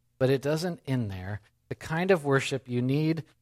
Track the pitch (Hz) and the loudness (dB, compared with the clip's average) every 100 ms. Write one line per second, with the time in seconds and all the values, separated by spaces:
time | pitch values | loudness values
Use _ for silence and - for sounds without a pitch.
0 | _ - 131 135 139 156 180 170 - 127 | _ 0 2 2 0 -2 -2 -6 -4 -2
1 | 107 95 92 107 _ _ - - - 160 | -2 -6 -8 -10 _ _ -14 -12 -4 -2
2 | 190 175 143 135 - 135 123 123 127 143 | 2 2 4 2 2 -6 -4 -2 0 2
3 | 156 165 - _ | 0 -2 -6 _